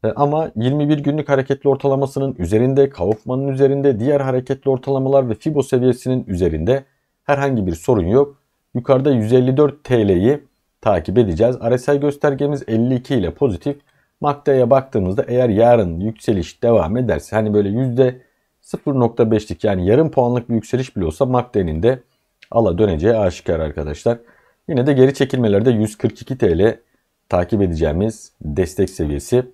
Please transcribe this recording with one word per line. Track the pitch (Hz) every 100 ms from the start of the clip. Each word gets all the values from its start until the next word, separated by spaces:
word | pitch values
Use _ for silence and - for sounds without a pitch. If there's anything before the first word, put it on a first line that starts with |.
E, | 110
ama | - 143 151 160 -
yirmi | 120 147 147
bir | 151
günlük | 143 151 147
hareketli | 139 131 135 143
ortalamasının | 135 143 135 139 139 135 -
üzerinde, | 85 107 127 135 139
Kaufman'ın | 139 87 110 - 127 139
üzerinde, | 131 139 139 139 117
diğer | 120 143
hareketli | 135 127 127 135 -
ortalamalar | 131 131 135 131 139 127
ve |
FİBO | 107 - 147
seviyesinin | 131 131 127 123 - 127 -
üzerinde | 92 90 80 85 135 135 _ _ _
herhangi | - 139 139 127 92
bir | 82
sorun | - 117 85
yok. | 117 143 - _ _ _ 123
Yukarıda | 123 131 139
yüz | 131 107
elli | 127 127 131
dört | 147 135
T | - 123 104
L'yi | 90 104 143 _ _ _ _ 117
takip | 95 80 98
edeceğiz. | 113 82 117 127
R | 117 123
S | 127 143
I |
göstergemiz | 147 143 151 135 143 143 -
elli | 113 120 127
iki | 127 135
ile | 87
pozitif. | - 139 92 - 143 _ _ _ _
macda'ya | 147 143 - 135 123
baktığımızda | 135 131 - 92 98 127
eğer | 127 123
yarın | 101 117 120 95 82
yükseliş | 104 107 - 104 82 -
devam | 117 113 82 110
ederse, | 123 80 - 107
hani | 110
böyle | 104 101
yüzde | 107 131 120 131 127 _ _ _ _
sıfır | _ - - 135
nokta | 120 117 113
beşlik, | 110 - -
yani | 110 98 90
yarım | 120 160
puanlık | 135 120 123 120
bir | 113
yükseliş | 107 127 131 -
bile | 85
olsa | - 131
macda'nın | 123 123 104 90 78
de | 107 131 _ _ _ _ _
ala | 117 110 85
döneceği | 107 82 92 113
aşikar | 101 - - 82
arkadaşlar. | 78 76 73 73 117 117 _ _ _ _ -
Yine | 147 131
de |
geri | 143 131
çekilmelerde | 135 135 131 117 101 120
yüz | 117 107 -
kırk | 123 -
iki | - 131
T | 104 85
L | 104 110 _ _ _ _ _
takip | 90 90 107
edeceğimiz | 98 80 80 80 107 110 - _
destek | 76 71 90 - 95
seviyesi. | - 78 71 - 120 127